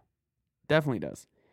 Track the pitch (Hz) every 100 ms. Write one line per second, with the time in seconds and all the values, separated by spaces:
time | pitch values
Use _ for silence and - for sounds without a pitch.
0 | _ _ _ _ _ _ - 156 147 104
1 | 73 - - _ _